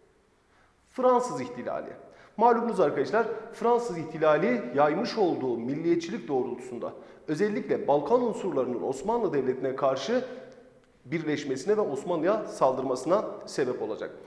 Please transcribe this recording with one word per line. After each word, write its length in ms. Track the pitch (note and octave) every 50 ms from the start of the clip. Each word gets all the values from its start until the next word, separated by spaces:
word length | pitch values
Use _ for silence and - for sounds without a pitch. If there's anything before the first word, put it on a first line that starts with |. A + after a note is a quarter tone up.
| _ _ _ _ _ _ _ _ _ _ _ _ _ _ _ _ _ _
Fransız 500 | _ - B3 B3+ B3+ A#3+ A#3+ - D#3 C#3
İhtilali. 500 | B2+ - - A#2+ - - B1+ D2+ - - - - - - - - - - _
Malumunuz 440 | - G#3+ A#3+ A#3+ A3+ A3+ A#3 G#3+ F#3
arkadaşlar, 460 | E3+ D3 C#3+ C#3+ C3 B2+ E3 A3+ A3+ A3 - - - -
Fransız 460 | - - G#3 A#3 A#3+ A3+ A#3 - F3+ E3
İhtilali 640 | D3 - - D#3 D#3 D#3 D3+ D3+ E3+ A3+ B3+ A3+ - - -
yaymış 440 | C#3 D3 D3+ D3+ F#3 A#3+ A3 - A3+
olduğu 400 | G3+ E3+ C#3 B2 C3 C3 A#2+ A2+
milliyetçilik 680 | A#2 B2 C#3 D3+ E3 E3+ E3+ F3 - - - - - -
doğrultusunda 640 | C#3+ B2+ B2 A#2+ A#2 - - - B2 A2+ - - - - - - - - - -
özellikle 600 | D#3 D3+ G3+ G#3+ G#3 B3+ - - C3+ A2+ - -
Balkan 340 | C#3 D3+ D3+ - A#3 B3+
unsurlarının 600 | B3 A#3 G3+ - - F#3+ D3+ C3+ B2 B2 B2 A2
Osmanlı 500 | E2+ G#2+ C#3 C#3+ - G3+ A3+ A#3+ A3+ F3
Devleti'ne 440 | D3 C#3+ B2+ B2 B2+ B2 B2+ C3+ C3
karşı 480 | - C#3+ C3+ C3+ - - - A#3 B3+ - - - - - - - - - - _ - _ _ _ _ _
birleşmesine 720 | B2 C3+ E3+ D#3 D3+ D3+ - - C#3 C3 C3 - F#3 G#3+
ve 40 | G#3
Osmanlı'ya 640 | G3+ C3+ C3+ - - F3 F3 D#3+ D3+ F3+ G#3+ A3 -
saldırmasına 800 | - - - D#3 C3+ C3 B2+ C3 C3+ B2+ B2 - D3+ F3 G#3+ G#3+ - - - -
sebep 360 | - - - C#3+ B2 - -
olacak. 280 | A2+ G#2+ G#2 - - - - - -